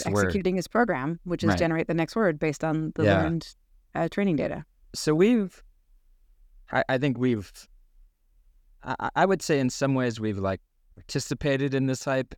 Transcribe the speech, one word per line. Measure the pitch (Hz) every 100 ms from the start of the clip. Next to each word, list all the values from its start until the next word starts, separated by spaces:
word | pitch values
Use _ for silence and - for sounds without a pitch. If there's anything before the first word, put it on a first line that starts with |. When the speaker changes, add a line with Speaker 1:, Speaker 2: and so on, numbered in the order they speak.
Speaker 1:
just | -
Speaker 2:
word. | 202 190
Speaker 1:
executing | 196 185 185
its | -
program, | 220 233 151 139 170
which | 180 170
is | 202
Speaker 2:
Right. | 185
Speaker 1:
generate | 170 160 160
the |
next | 165 160 226
word | 202 151
based | 160 147
on | 160 156 156 -
the |
Speaker 2:
Yeah. | 107 98
Speaker 1:
learned, | 90 165 - - _ _ _
uh, | - 165
training | - 202 151
data. | 156 - - _ - -
Speaker 2:
So | -
we've, | 156 202 247 185 - - _ _ _ _ _ _ _ - - -
I, | 127 -
I | 131
think | 143 117
we've, | 127 113 95 - - - _ _ - _ _ _ _ _ _ -
I, | 135 -
I, | - -
I | 185
would | 190
say | - 147
in | 127
some | - 139 131
ways | 127 110
we've, | 110 98
like, | 95 95 _ _ _ -
participated | - 139 - - 147 135 139
in | 135 135
this | 127
hype, | - 135 127